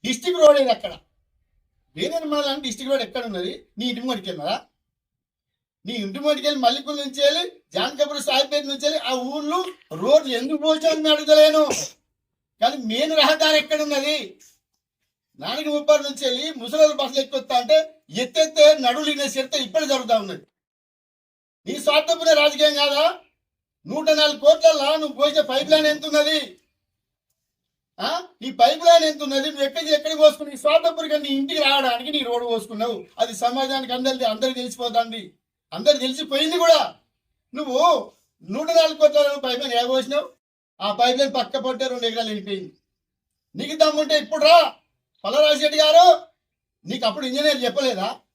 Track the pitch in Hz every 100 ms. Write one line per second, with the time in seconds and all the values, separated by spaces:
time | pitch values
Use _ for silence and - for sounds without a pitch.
0 | 226 247 359 359 302 285 262 220 185 160
1 | _ _ _ _ _ _ _ _ _ 151
2 | 226 330 311 294 285 285 262 214 262 269
3 | 220 254 233 190 180 - _ - 247 240
4 | 254 220 180 156 151 240 _ _ _ _
5 | _ _ _ _ _ _ _ _ 185 233
6 | 196 226 294 277 277 285 240 277 285 294
7 | 277 269 285 320 359 - _ 185 254 285
8 | 294 294 277 262 277 294 277 277 294 311
9 | - 262 247 294 294 359 370 359 _ 160
10 | 214 302 277 240 269 302 311 311 320 320
11 | 311 302 302 302 311 311 294 - - _
12 | _ _ _ _ _ _ 233 277 226 233
13 | 311 311 285 311 311 302 302 302 302 277
14 | 285 302 196 - _ _ _ _ _ _
15 | _ _ _ _ 165 262 302 294 302 294
16 | 285 269 269 254 311 277 226 302 302 277
17 | 269 269 269 269 - 247 247 311 311 _
18 | _ 175 247 320 320 311 294 302 247 262
19 | 294 277 277 269 262 294 240 311 294 269
20 | 233 220 196 - _ _ _ _ _ _
21 | _ _ _ _ _ _ - 277 302 294
22 | 311 339 330 294 294 294 302 285 285 285
23 | 330 370 _ _ _ _ _ _ 156 285
24 | 320 302 302 294 285 320 330 311 277 311
25 | 302 233 285 302 294 262 294 311 302 302
26 | 302 294 294 311 269 - _ _ _ _
27 | _ _ _ _ _ _ _ _ _ -
28 | 214 339 359 _ 254 - 233 320 339 339
29 | 311 294 285 277 294 294 277 302 311 294
30 | 311 311 302 302 285 277 294 320 330 330
31 | 320 302 277 277 277 320 277 277 254 240
32 | 254 294 240 240 240 226 - 214 233 208
33 | - - 233 202 240 254 262 269 247 247
34 | 262 254 240 214 262 254 247 - 240 233
35 | 233 226 185 _ _ _ _ 170 294 277
36 | 262 262 302 277 311 349 339 311 - -
37 | _ _ _ _ _ 254 285 254 349 277
38 | - _ _ _ 170 233 320 330 320 311
39 | 302 294 285 285 262 247 277 240 247 262
40 | 262 285 - _ _ _ _ _ 196 208
41 | 247 254 269 269 226 - 254 254 262 247
42 | 233 226 226 214 196 196 185 _ _ _
43 | _ _ _ _ _ 165 277 311 311 302
44 | 294 302 - 311 302 339 294 - _ _
45 | _ _ 196 269 302 294 302 302 302 330
46 | 359 311 - _ _ _ _ _ - 247
47 | 226 202 262 269 294 269 240 285 262 202
48 | 202 - _